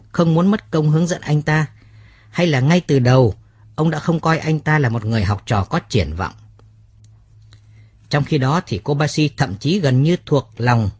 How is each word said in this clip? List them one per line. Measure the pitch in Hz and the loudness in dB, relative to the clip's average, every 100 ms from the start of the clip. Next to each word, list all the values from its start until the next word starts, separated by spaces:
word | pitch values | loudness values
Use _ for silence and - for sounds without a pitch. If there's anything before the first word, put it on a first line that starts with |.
| - | -2
không | - 165 | 0 2
muốn | 160 185 | 2 2
mất | 208 - | 0 -2
công | 160 151 | -2 2
hướng | 156 170 | 2 0
dẫn | 175 | -4
anh | - 151 | -2 -2
ta? | 147 156 151 - - - - - - | 0 0 -2 -6 -20 -20 -20 -20 -10
Hay | - 175 | -2 0
là | 139 | 2
ngay | 135 180 | 2 2
từ | - 139 | 2 2
đầu, | 123 131 120 - - _ - - | 4 4 2 0 -12 _ -16 -4
ông | 160 | -2
đã | 156 | -2
không | - 165 | -2 -2
coi | 165 160 | 0 -2
anh | 160 156 | -2 -2
ta | 156 156 | 0 0
là | 131 | 0
một | 113 107 | -2 -2
người | 113 | -2
học | 95 101 - | 0 -2 -2
trò | 104 | -4
có | 92 160 | -2 -4
triển | - 113 78 | -2 -2 -2
vọng? | 80 92 - - - - - - _ - - _ - - - - - - _ - | -4 -8 -10 -20 -20 -20 -20 -20 _ -20 -20 _ -20 -20 -20 -20 -20 -20 _ -6
Trong | 147 | -4
khi | 139 151 | 0 0
đó | 131 165 - | 0 -2 -4
thì | 110 | -6
Kobashi | - 143 151 - 151 - | -4 -2 -2 0 -2 0
thậm | - 98 | -4 -2
chí | 131 202 | -2 0
gần | 143 127 | 2 2
như | 147 175 - | 2 0 0
thuộc | 143 - - | -2 -2 -4
lòng | 120 120 104 - | 0 0 0 -4